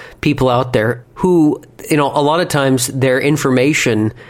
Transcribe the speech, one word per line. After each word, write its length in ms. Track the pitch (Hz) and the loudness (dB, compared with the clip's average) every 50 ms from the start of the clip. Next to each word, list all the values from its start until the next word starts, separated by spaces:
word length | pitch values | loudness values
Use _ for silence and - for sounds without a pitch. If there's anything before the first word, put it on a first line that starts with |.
| - - - - | -20 -20 -14 -6
people 300 | - 147 143 - 127 127 | -4 -2 -2 0 0 0
out 240 | 123 123 131 127 123 | 2 0 0 0 0
there 320 | 117 107 117 117 123 - _ - | 0 0 0 -2 -4 -10 _ -8
who, 480 | - - 180 180 170 156 151 - - - - - - - - | -2 0 2 2 4 2 2 0 -2 -8 -20 -20 -16 -4 -2
you 60 | 160 | 0
know, 120 | 147 143 135 | 0 0 0
a 80 | - 151 | 0 0
lot 200 | 143 147 156 175 | 0 0 0 0
of 80 | 180 - | -2 0
times 400 | - 147 135 135 131 127 120 - | 0 0 2 2 0 0 -2 -4
their 300 | - 135 131 135 127 135 | -4 -2 0 0 0 0
information 920 | 127 147 156 - - 135 127 123 127 143 - - - 127 113 107 107 110 - - - | 0 0 0 0 0 0 2 2 2 2 0 0 0 0 0 0 0 -2 -4 -8 -20